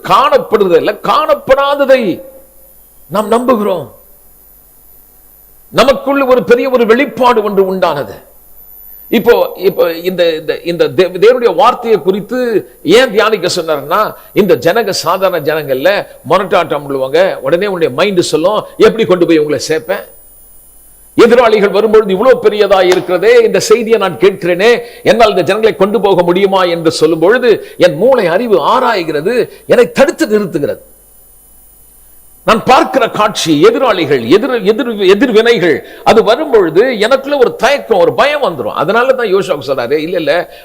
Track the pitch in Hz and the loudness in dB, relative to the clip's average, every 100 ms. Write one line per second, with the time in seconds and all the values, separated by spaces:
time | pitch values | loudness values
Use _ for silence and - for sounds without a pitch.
0 | - 202 285 277 - 214 185 160 156 214 | 0 2 2 0 0 0 2 2 0 -4
1 | 196 285 311 285 - 269 277 285 262 262 | -2 -2 0 -2 0 0 2 0 2 2
2 | 202 107 - - - - _ _ _ _ | 0 -6 -12 -20 -20 -20 _ _ _ _
3 | - 196 208 233 247 220 202 175 117 - | -8 -6 -2 0 0 0 -2 -4 -8 -18
4 | _ - _ _ _ _ _ _ _ - | _ -20 _ _ _ _ _ _ _ -20
5 | _ - _ _ _ _ _ - 262 226 | _ -20 _ _ _ _ _ 0 2 0
6 | 269 277 254 247 175 240 269 254 220 240 | -2 -2 2 0 2 0 0 0 2 0
7 | 277 - 247 226 208 196 190 190 175 147 | 0 0 0 0 0 0 -2 -2 -2 -2
8 | 107 - - _ - - _ _ _ _ | -8 -12 -20 _ -20 -20 _ _ _ _
9 | _ 233 240 196 - - 185 - 170 165 | _ 0 2 2 0 -2 -2 0 -2 -2
10 | 180 175 170 156 156 - 170 170 151 135 | -4 0 0 0 -6 -6 -6 -2 0 0
11 | 180 175 214 254 226 175 226 254 226 208 | -2 2 2 2 0 2 0 0 -2 0
12 | 170 202 - 254 240 190 - - - 220 | 0 -4 -6 -4 -2 -2 -4 -8 0 2
13 | 262 202 214 208 175 180 160 147 139 196 | 2 0 0 0 -2 -4 -4 -4 -2 -2
14 | 196 - - 165 196 143 165 226 196 - | -2 -8 -4 -2 2 2 2 0 -2 -4
15 | 156 190 190 170 147 156 139 131 170 202 | -4 -2 -2 -2 -4 -4 -4 -2 0 -2
16 | - - 127 185 185 190 160 147 143 139 | -6 -14 -2 -2 0 -2 0 -4 -4 -6
17 | 131 156 190 135 139 175 208 180 143 127 | -2 0 0 -2 -2 -2 -2 -2 -2 0
18 | 202 180 - 156 180 208 - - 214 220 | 0 0 0 0 0 -2 -6 0 0 2
19 | 214 180 165 160 147 135 - 156 160 202 | 0 0 2 0 0 -4 -4 -6 -6 -8
20 | - - - - - - - - - _ | -10 -20 -20 -20 -20 -20 -20 -20 -20 _
21 | - - 220 240 226 208 202 190 214 214 | -4 2 4 4 2 2 0 0 2 2
22 | 202 185 254 220 208 208 196 190 180 180 | 2 0 2 2 2 0 2 2 2 0
23 | - 175 214 240 220 175 - 226 220 220 | -2 0 4 4 4 0 0 0 2 0
24 | 190 147 196 185 175 175 226 220 - - | -2 -2 -4 -2 -4 0 2 0 -4 -4
25 | 156 220 220 185 156 214 214 - 196 214 | 0 2 2 2 -2 0 -2 0 -2 0
26 | 196 180 175 180 196 190 180 170 160 - | 0 2 0 0 0 0 0 0 -2 0
27 | 160 160 175 247 240 180 - - 175 151 | 0 2 2 2 2 0 -4 -2 0 2
28 | 240 247 175 185 240 175 160 247 254 208 | 2 2 2 -2 0 0 2 0 0 -2
29 | 160 147 180 240 156 - - 233 240 - | -4 -4 -2 -2 -4 -8 0 0 2 2
30 | 285 - 254 214 190 156 110 95 - - | 0 0 -2 -2 -2 -4 -4 -6 -14 -20
31 | _ - - - _ - - - - _ | _ -20 -20 -20 _ -20 -20 -20 -20 _
32 | - - - _ 190 220 - 277 - - | -20 -20 -20 _ -2 -2 2 2 2 -2
33 | 226 - 214 - 160 147 208 233 240 185 | -4 -2 -2 -2 -2 2 2 2 0 0
34 | 143 135 113 214 262 240 190 220 240 208 | 0 -2 2 0 2 -2 0 -2 -4 -2
35 | 185 202 247 208 233 220 170 127 - - | 0 2 2 2 2 2 0 -2 -6 -4
36 | - 214 196 262 302 226 165 165 262 214 | 2 2 2 0 2 2 2 2 0 0
37 | 220 269 269 285 226 - 233 285 - 196 | 0 -2 -2 0 0 2 -2 -2 0 0
38 | 165 - 277 294 214 147 107 - 151 226 | 2 2 0 0 -4 -4 -6 -4 -2 0
39 | 262 262 220 190 185 - 131 131 120 156 | 0 0 0 -2 -2 -6 -4 -4 -2 -4
40 | 160 180 143 170 - - | -2 -4 -2 -2 -4 -14